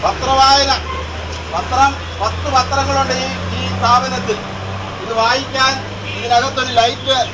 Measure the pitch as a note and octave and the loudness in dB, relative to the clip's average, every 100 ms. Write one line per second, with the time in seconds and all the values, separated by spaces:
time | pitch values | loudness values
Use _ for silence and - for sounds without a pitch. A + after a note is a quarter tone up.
0 | - G3 B3+ C4+ C4+ C#4 C#4 C4+ - C5+ | 0 0 2 6 8 6 4 0 -2 -6
1 | - - - - - E3+ F3+ B3 C4+ C#4 | -6 -8 -8 -8 -6 -6 -2 2 2 2
2 | - - G#3 A3+ D4 C4+ B3+ C4+ C4+ C#4 | -8 -4 -4 -2 0 0 2 0 0 0
3 | C4+ - - - - - - - C3 B3 | 0 -2 -2 -6 -6 -4 -4 0 4 4
4 | B3+ B3+ - G3+ - - - - - - | 4 -4 -2 -4 -4 -8 -8 -8 -8 -8
5 | F#3+ A3+ A3+ C4 C#4 C4+ C4 C4+ - - | -4 0 2 2 -2 0 0 0 -6 -10
6 | - - A#3 A#3+ C4 C4 B3+ A#3 A#3 C4 | -8 -6 2 2 2 -2 0 2 2 0
7 | C4+ C4 A3+ | -2 0 0